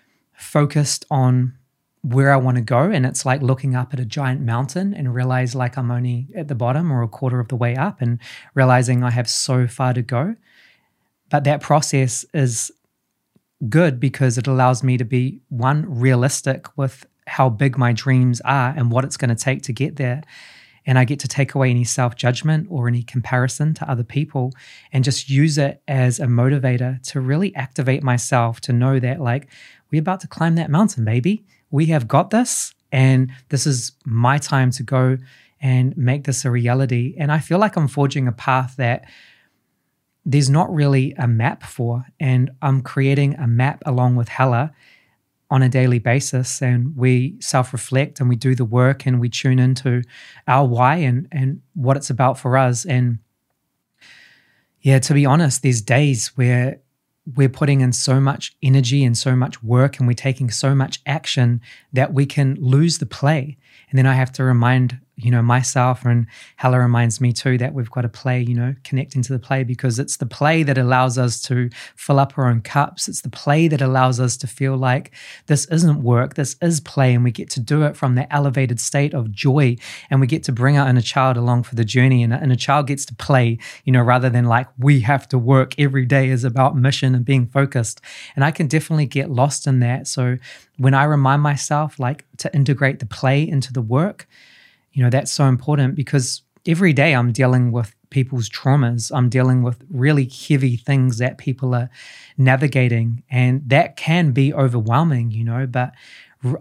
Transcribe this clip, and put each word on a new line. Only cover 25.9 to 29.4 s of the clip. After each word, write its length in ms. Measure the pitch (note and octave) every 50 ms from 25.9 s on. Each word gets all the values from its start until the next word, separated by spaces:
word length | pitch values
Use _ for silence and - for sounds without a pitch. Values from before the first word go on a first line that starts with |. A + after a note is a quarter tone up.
| C#3 C3 B2+ B2 A#2 -
a 80 | D3+
motivator 760 | B2 A#2+ A#2+ A#2+ C3 C#3+ C#3+ B2+ B2+ B2 A#2+ B2 B2 C3 B2+ - -
to 120 | - C#3
really 340 | B2+ B2+ C#3 D#3+ G3+ F#3+ -
activate 480 | - C3+ - - - B2+ B2+ C3 D3 D3
myself 600 | B2+ B2 A#2+ - - C#3+ B2 A#2 A#2 A2+ - -
to 100 | - B2
know 260 | A#2+ B2 C3+ C3+ C3
that, 220 | B2 B2 C3+ -
like, 280 | C#3 A#2+ A#2+ C#3+